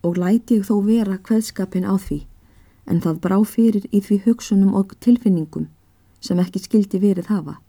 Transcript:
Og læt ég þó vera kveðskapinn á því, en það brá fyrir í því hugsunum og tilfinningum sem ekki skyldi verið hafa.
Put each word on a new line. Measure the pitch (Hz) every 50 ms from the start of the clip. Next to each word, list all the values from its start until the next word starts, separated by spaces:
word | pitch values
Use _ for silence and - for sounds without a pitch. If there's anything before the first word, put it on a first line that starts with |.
Og | - 175 175 180
læt | 180 180 208 233 - -
ég | 240 214 196
þó | - 214 208
vera | 196 208 226 233 220 196 190 190
kveðskapinn | - - 220 220 220 - - - 190 185 - 185 185
á | 202 190
því, | 190 - - - 147 - - - _ _ _ _ _ _ _ _ _ _ -
en | - 170
það | - 170 160 165
brá | - 180 190 196 214
fyrir | 208 - - 226 226 214 202 196 - -
í | 202
því | 196 - 208 196 196
hugsunum | 233 233 233 - - 208 196 196 196 190
og | 196 196 196 - _
tilfinningum | - 240 240 240 - 208 185 170 156 156 - 156 156 156 _ _ _ _ _ _ _ _ _ _
sem | - - 180 180
ekki | 180 180 - 190
skyldi | - - - 214 202 196 - 185
verið | 196 202 190 180 170 -
hafa. | 214 190 156 156 151 - _